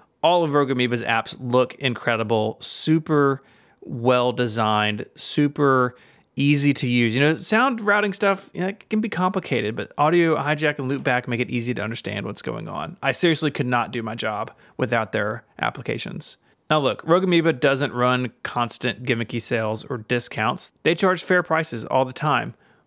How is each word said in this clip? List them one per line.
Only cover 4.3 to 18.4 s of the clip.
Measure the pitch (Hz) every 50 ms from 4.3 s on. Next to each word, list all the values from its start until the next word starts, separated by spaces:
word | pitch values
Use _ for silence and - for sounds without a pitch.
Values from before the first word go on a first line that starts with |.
designed, | 117 113 123 117 107 117 110 107 107 107 104 104 104 104 - - _
super | - - - - - 147 143 143 - 147 139 131 131 123 123 - - - - _ _ _ _ -
easy | - 139 143 147 143 143 143 143
to | - -
use. | 123 120 123 120 113 110
You | 127
know, | 143 151 160
sound | 160 - - 214 220 247 277 254 226
routing | 202 202 202 208 208 208
stuff, | 190 - 208 196 196 190 - -
you | - 170
know, | 180 185
it | 196 - - -
can | - 214
be | 214 220
complicated, | - 175 185 196 202 190 - - 139 120 107 104 110
but | - 104 - - -
Audio | 147 156 170 175 170 165 156
Hijack | - 139 147 156 147 156 151 143 -
and | 135 127
Loopback | 143 135 139 143 123 123 123
make | - 120 117
it | 123 107
easy | 123 123 117 120 123
to | 104 101
understand | 110 113 - - - 104 104 104
what's | 107 104 -
going | - 123 113 110 110
on. | 107 98 - 73 - - - -
I | 139
seriously | 131 - - 170 160 143 - 151
could | 147 - 139
not | 123 127 123 113 90
do | 123 120
my | 110 113 110
job | 120 - 113 107 104 113 - - _ _ - _
without | - 131 113 120 117 110 104
their | - 107 104 104 110 117 - _ _ -
applications. | - - - - 120 - 113 113 - - - - - - - - _ _ _ _ _ -
Now | 156 156
look, | 139 127 107 - -
Rogue | - 165 185 185
Amoeba | 185 175 165 156 165 151
doesn't | 123 151 139 139 131 143 139 98
run | 120 123 123 127 127 127 117 - _